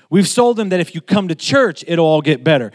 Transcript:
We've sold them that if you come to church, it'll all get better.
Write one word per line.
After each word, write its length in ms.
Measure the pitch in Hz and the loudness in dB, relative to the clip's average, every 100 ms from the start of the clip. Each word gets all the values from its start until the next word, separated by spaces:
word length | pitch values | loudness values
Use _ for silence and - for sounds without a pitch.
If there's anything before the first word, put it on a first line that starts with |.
| - | -2
We've 180 | 185 170 | 0 2
sold 300 | 240 240 233 | 2 2 0
them 120 | 196 | -2
that 100 | 185 | -2
if 140 | 160 | -4
you 80 | 165 | -8
come 280 | - 208 185 | -2 -2 -2
to 60 | 156 | -6
church, 480 | - 277 226 - - | 0 0 0 -2 -4
it'll 180 | 170 160 | 0 2
all 160 | 156 | 2
get 220 | 147 127 | 0 0
better. 280 | 151 143 107 | 0 0 -2